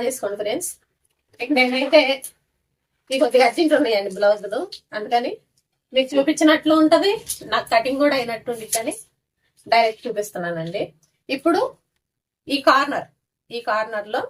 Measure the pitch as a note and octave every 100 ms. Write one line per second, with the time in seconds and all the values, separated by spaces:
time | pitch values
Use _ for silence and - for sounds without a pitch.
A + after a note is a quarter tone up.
0 | A#3 - G3+ G3+ G#3 C#4 - - _ _
1 | _ _ _ - B3 C#4+ B3+ B3+ C4+ D#4
2 | C4+ C4+ - - _ _ _ _ _ _
3 | _ C4+ C4 - F3 F#3+ D#4 C#4+ A#3 G#3
4 | G3+ F#3+ G3+ G#3 G3 A3+ F#4 - _ G#3+
5 | G#3+ A#3+ C4 G#4+ _ _ _ _ _ B3+
6 | C4 C#4+ C#4 D4+ D#4 D#4 D4+ D#4 D#4 D#4+
7 | F#4 A4 - - - A3 - A#3 C#4 C4+
8 | D4 C4+ A#3 A3 - A#3 G#3+ A3+ A#3+ -
9 | - _ _ _ _ _ - A3+ A3+ A3
10 | B3 G#3 G#3 F#3 F3 E3 E3 G3 - _
11 | _ _ - C#4 E4 F4 B4+ - _ _
12 | _ _ _ _ - C#4 D4 C4+ C#4+ A#3
13 | - _ _ _ _ A#3 A#3 G#3+ A3 A3
14 | G#3 B3 B4+